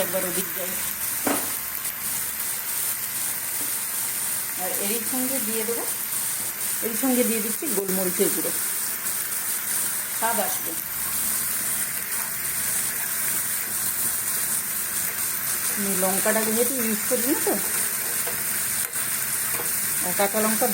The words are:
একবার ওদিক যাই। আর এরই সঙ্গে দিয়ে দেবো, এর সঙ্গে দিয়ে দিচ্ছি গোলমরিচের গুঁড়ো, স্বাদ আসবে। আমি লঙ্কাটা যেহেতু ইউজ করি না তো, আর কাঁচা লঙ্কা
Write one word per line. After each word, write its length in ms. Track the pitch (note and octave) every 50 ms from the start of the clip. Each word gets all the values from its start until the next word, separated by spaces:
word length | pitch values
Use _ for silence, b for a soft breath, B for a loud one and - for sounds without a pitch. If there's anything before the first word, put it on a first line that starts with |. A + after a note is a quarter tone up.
| F#3
একবার 200 | F3+ F#3 F#3+ F#3 F3+
ওদিক 180 | E3+ F3+ G3 - -
যাই। 140 | F#3+ F3+ F#3+ F#3 - - - - - - - - - - - - - - - - - - - - - - - - - - - - - - - - - - - - - - - - - - - - - - - - - - - - - - - - - - - - - - - - - - - - - - - - - - - - -
আর 100 | F#3 F3+ - - G3+
এরই 160 | G3+ A3+ A#3 A3 -
সঙ্গে 260 | C4 B3+ B3+ C4 C4+ B3+ G#3+
দিয়ে 160 | G#3 A3+ A3+ G#3+ A3+
দেবো, 140 | A#3 D4 A#4+ - - - - - - - - - - - - - - - - - - - -
এর 80 | A3+ A3+ -
সঙ্গে 220 | C4+ C4 B3 A#3+ A#3 G#3
দিয়ে 120 | A3+ A3 G3+
দিচ্ছি 200 | A3+ G#3+ - E4+ D4 G#3+
গোলমরিচের 520 | F#3+ G3 F#3 F#3 F#3+ F#3 F3+ F3+ - G3 E3 -
গুঁড়ো, 160 | D#3+ D3+ - - - - - - - - - - - - - - - - - - - - - - - - - - - - - - - - - -
স্বাদ 200 | - A3+ A3+ A3+ G#3+ F#3+
আসবে। 240 | F3+ - - - E3+ D#3+ - - - - - - - - - - - - - - - - - - - - - - - - - - - - - - - - - - - - - - - - - - - - - - - - - - - - - - - - - - - - - - - - - - - - - - - - - - - - - - - - - - - - - - - - - - - - - - - - - - - -
আমি 160 | G#3 G3+ G3 F#3+ F3+ F#3+
লঙ্কাটা 380 | F#3+ F#3+ F#3 - G#3+ G#3+ A3 G#3+
যেহেতু 260 | A3 A3 A#3 B3 B3 C4+ B3+ A3+
ইউজ 160 | A3+ G#3+ G#3 - -
করি 160 | B3+ A3 A3 C4 E4
না 60 | - -
তো, 80 | G#4 C#4 F#3+ - - - - - - - - - - - - - - - - - - - - - - - - - - - - - - - - - - - - - - - - - - - - - - - - -
আর 80 | F3+ F3 -
কাঁচা 200 | G3+ G3 G#3+ G#3+ G#3+
লঙ্কা 220 | A3 A3 G#3+ C4 A#3